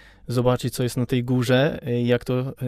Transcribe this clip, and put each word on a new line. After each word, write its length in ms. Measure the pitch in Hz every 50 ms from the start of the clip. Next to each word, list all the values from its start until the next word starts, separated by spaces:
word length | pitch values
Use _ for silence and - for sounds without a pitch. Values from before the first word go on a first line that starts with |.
| - - - - - -
zobaczyć, 460 | 117 147 165 127 123 - - 123 -
co 80 | - 127
jest 140 | 120 -
na 100 | 131 123
tej 180 | - 135 127 120
górze, 540 | 123 127 127 120 110 131 127 135 151 - - -
e, 200 | - 120 120 120
jak 220 | 120 120 120 -
to, 300 | - 127 127 127 135 - - 131